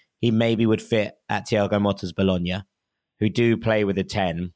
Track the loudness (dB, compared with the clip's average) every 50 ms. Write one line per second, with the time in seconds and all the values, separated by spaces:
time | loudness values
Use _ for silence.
0 | _ _ _ _ 0 0 2 2 2 2 2 2 2 2 2 0 0 -2 0 0
1 | 0 -2 -6 _ _ -6 -6 -6 -4 0 0 0 2 2 2 2 2 0 0 -2
2 | -4 -6 -2 0 2 2 2 0 -2 -4 -6 -6 -8 _ _ _ _ _ _ _
3 | _ _ _ -4 -2 -2 0 2 2 2 2 2 0 0 0 2 2 0 0 -2
4 | -4 -4 -2 -2 -2 -2 -2 -4 -8 -10 -12